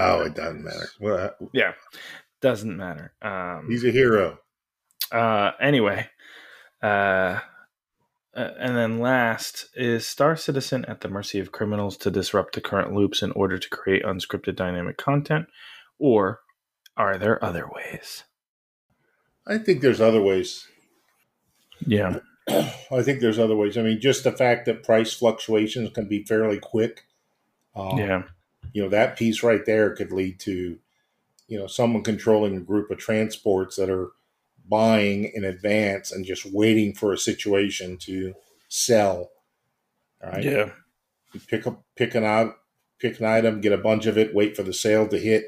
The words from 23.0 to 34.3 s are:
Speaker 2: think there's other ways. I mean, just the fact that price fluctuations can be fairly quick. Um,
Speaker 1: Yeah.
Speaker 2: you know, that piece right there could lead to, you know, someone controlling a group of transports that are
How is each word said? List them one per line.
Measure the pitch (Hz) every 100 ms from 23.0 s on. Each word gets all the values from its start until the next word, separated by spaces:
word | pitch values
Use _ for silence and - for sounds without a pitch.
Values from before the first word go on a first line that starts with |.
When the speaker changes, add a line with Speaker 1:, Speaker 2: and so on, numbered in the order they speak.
Speaker 2:
think | 117 135
there's | 117 110
other | 113 107
ways. | 104 117
I |
mean, | 110 110
just | 131 131
the | 127
fact | - 123 120 -
that | 113
price | - 110 113
fluctuations | - 117 110 - 107 110 123 110
can | - 101
be | 104
fairly | 104 110 107 98
quick. | - 113 117 - _ _ _ _ _ _ _ 107
Um, | 95 95
Speaker 1:
Yeah. | 101 92 - - _ _ -
Speaker 2:
you | 104
know, | 92
that | 101 117 -
piece | 113 110
right | 117 110 -
there | 107 104 -
could | 98
lead | 95 95 92
to, | - 92 90 82 _ _ _ _ _ _ _
you | 107
know, | 95
someone | - 117 113
controlling | 117 101 113 107 104 95
a |
group | 87 104 104
of | 107
transports | - 107 107 - 107 95 95 -
that | 95
are | 92 90 - _